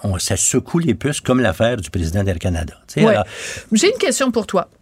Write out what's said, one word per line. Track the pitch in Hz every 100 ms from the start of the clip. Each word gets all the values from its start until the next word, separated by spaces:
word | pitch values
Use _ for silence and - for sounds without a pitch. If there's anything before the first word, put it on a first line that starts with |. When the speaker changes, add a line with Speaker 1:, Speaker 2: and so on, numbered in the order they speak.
Speaker 1:
on, | 104 92
ça | - 95
secoue | - 131 - 170
les | 165
puces | 107 135 147
comme | - 127
l'affaire | 113 - 113 123
du | -
président | 101 80 101
d'Air | 98 85
Canada. | 98 82 78 - -
Tu | -
sais, | 220
Speaker 2:
Ouais. |
Speaker 1:
alors | 196 101 - - - -
Speaker 2:
J'ai | 220 370
une | 494
question | 381 - 269
pour | 233 202
toi. | 185 - _